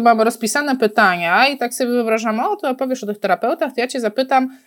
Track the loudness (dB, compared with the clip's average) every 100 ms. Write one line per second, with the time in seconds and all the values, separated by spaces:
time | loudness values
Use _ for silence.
0 | 4 4 2 0 -2 -2 -2 0 0 4
1 | 2 2 2 4 2 0 -4 -4 -2 0
2 | 0 0 0 -2 -2 -2 -4 -4 -4 -4
3 | -6 -4 -2 0 0 -2 -4 -4 -6 -4
4 | -4 -2 0 0 0 -6